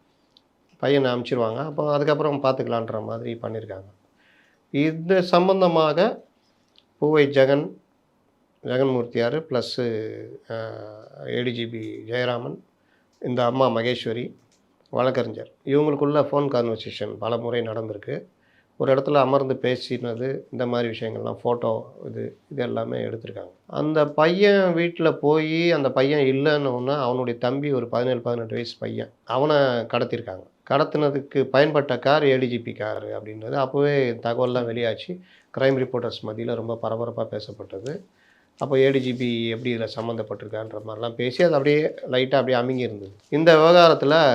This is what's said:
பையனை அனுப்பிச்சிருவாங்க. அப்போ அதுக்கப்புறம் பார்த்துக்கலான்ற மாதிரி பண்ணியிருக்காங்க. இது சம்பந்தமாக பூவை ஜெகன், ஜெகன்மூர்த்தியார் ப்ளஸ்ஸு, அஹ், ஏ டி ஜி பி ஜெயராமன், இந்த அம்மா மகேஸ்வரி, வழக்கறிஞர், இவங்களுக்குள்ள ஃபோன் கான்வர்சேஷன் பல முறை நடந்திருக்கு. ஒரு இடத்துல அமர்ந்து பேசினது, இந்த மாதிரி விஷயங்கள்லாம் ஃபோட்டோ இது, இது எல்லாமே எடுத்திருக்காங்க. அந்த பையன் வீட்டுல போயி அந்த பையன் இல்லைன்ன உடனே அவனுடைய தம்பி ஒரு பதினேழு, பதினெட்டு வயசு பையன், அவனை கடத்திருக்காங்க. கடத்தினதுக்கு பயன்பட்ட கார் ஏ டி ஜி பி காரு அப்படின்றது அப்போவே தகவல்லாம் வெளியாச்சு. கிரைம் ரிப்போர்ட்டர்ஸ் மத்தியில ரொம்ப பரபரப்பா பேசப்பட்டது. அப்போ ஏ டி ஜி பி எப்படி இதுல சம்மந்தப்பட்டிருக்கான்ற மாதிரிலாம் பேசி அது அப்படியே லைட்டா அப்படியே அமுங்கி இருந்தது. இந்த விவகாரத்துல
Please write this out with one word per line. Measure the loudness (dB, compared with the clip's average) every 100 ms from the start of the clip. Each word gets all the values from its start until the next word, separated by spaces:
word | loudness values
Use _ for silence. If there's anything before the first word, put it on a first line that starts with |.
| _ _ _ _ _ _ _ _
பையனை | 2 2 2
அனுப்பிச்சிருவாங்க. | 0 -2 -2 0 -2 -6
அப்போ | -4 0
அதுக்கப்புறம் | 0 2 0 0 0
பார்த்துக்கலான்ற | 0 0 -2 -4 -4 -6 -8
மாதிரி | -8 -8
பண்ணியிருக்காங்க. | -8 -8 -10 -10 -14 -16 _ _ _ _ _ _ _ _
இது | 0 0 0 2 2
சம்பந்தமாக | 4 4 6 4 4 4 2 2 0 -2 -14 _ _ _ _ _ _ _
பூவை | 2 4 4
ஜெகன், | 6 4 4 0 -10 _ _ _ _ _ _ _ _
ஜெகன்மூர்த்தியார் | -4 0 2 0 -2 -2 -2 -2
ப்ளஸ்ஸு, | -2 -4 -2 -4 -4 -4 -8 -12 -16 -18 -12
அஹ், | -10 -10 -12 -16 -18 -20 -14 -6
ஏ | -4
டி | -4
ஜி | -4 -8
பி | -8 -12 -12 -6
ஜெயராமன், | -2 -2 -4 -8 -12 _ _ _ _ _ _
இந்த | -4 0 2
அம்மா | 4 2
மகேஸ்வரி, | 2 -2 -4 -4 -6 -8 -14 _ _ _ _ _
வழக்கறிஞர், | 0 0 0 -4 -8 -16 _ 0
இவங்களுக்குள்ள | 2 2 0 2 2
ஃபோன் | 2 0 0
கான்வர்சேஷன் | 0 -2 -4 -8 -10 -10 -6
பல | -4 -4
முறை | -2 -4
நடந்திருக்கு. | -4 -6 -8 -10 -10 -10 -12 _ _ _ _ -2
ஒரு | 2
இடத்துல | 2 4
அமர்ந்து | 2 4 2 0 -2
பேசினது, | -2 -2 -4 -6 -6 -6 -6 -8 -10
இந்த | -6 -2
மாதிரி | -2 -2
விஷயங்கள்லாம் | -6 -8 -6 -8 -4
ஃபோட்டோ | -2 -2 -2 -4 -8 -16 -12
இது, | -10 -10 -12 _
இது | -6
எல்லாமே | -4 -4 -4 -6
எடுத்திருக்காங்க. | -6 -8 -12 -16 -18 -20 -8
அந்த | -4 0 2 2
பையன் | 2 2 4 6 6 4 2
வீட்டுல | -2 2 0 2
போயி | 2 2 2 0 2
அந்த | 2 2
பையன் | 2 2 4 2
இல்லைன்ன | 2 2 2 0
உடனே | -2 -2 0
அவனுடைய | 0 -2 -2 -2
தம்பி | -2 -2 -2
ஒரு | -2 -2
பதினேழு, | -2 0 -2
பதினெட்டு | -2 -4 -4
வயசு | -6 -8 -10
பையன், | -8 -8 -10 _
அவனை | -4 0 4 4 4 0 -2
கடத்திருக்காங்க. | -2 -2 -4 -8 -14 -16 _ -2
கடத்தினதுக்கு | 0 0 0 0 -2 -2 -2 2
பயன்பட்ட | 4 4 2 0 0
கார் | 2 4
ஏ | 4 2
டி | 0
ஜி | -4
பி | -8
காரு | -8 -8 -8 -8
அப்படின்றது | -10 -10 -12 -6 -4
அப்போவே | -2 0 2 2 0 -2
தகவல்லாம் | -4 -2 0 0 -2
வெளியாச்சு. | -2 -4 -4 -10 -14 -16 _ _
கிரைம் | 0 2 2
ரிப்போர்ட்டர்ஸ் | 0 -4 -6 -8
மத்தியில | -10 -8 -6 -6
ரொம்ப | -6 -6
பரபரப்பா | -6 -4 -6 -6 -8
பேசப்பட்டது. | -8 -12 -16 -14 -12 -12 -12 -16 _ _ _ _ -10
அப்போ | 0 4
ஏ | 4
டி | 2
ஜி | 0
பி | -2 -2 -2 -4
எப்படி | -4 -4
இதுல | -4 -4
சம்மந்தப்பட்டிருக்கான்ற | -6 -6 -6 -8 -10 -10 -10 -10 -12
மாதிரிலாம் | -12 -8 -8 -4
பேசி | -4 2
அது | 2
அப்படியே | 4 4 2 0 -4 -2
லைட்டா | 0 2 2
அப்படியே | 2 2
அமுங்கி | 0 -2
இருந்தது. | -4 -6 -14 -18 _
இந்த | 4 8 10
விவகாரத்துல | 10 10 8 6 4 6 6